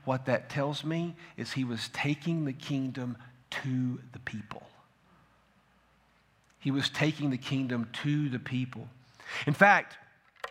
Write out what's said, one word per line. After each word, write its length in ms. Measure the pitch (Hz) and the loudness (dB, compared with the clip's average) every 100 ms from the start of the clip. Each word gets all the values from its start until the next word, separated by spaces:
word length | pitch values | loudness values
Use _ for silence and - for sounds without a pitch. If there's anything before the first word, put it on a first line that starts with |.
| - | -2
what 220 | 131 131 | -2 2
that 220 | 120 - | 0 0
tells 360 | 143 143 147 151 | -2 -2 -2 -2
me 280 | 165 170 165 - - | -2 -4 -8 -16 -10
is 160 | 117 | -6
he 140 | 135 127 | -4 -2
was 240 | 113 - | -2 -6
taking 560 | - 143 147 175 165 147 | -4 -2 -2 0 0 -2
the 80 | |
kingdom 640 | 131 - 139 131 127 123 117 - - - - | -4 -4 -2 -2 -4 -6 -6 -12 -20 -10 -6
to 360 | 135 127 127 127 - | -2 0 0 -2 -8
the 60 | - | -12
people. 440 | - 110 104 - - - - _ _ - _ _ _ _ _ _ _ _ _ _ _ _ _ _ | -10 -10 -10 -14 -16 -20 -20 _ _ -20 _ _ _ _ _ _ _ _ _ _ _ _ _ _
He 120 | 143 | 0
was 180 | 139 127 | 2 0
taking 400 | - 147 151 143 | 2 0 2 0
the 80 | 127 | -2
kingdom 520 | - 135 131 123 113 - | -2 -2 0 -2 -2 -4
to 260 | 147 147 147 | 0 2 0
the 100 | 123 | -2
people. 480 | - 127 127 110 113 - - - - - - | -2 -2 -2 -6 -14 -16 -20 -20 -12 -4 0
In 80 | |
fact, 440 | 139 196 180 - - - _ _ _ - | 8 10 10 4 -12 -20 _ _ _ -12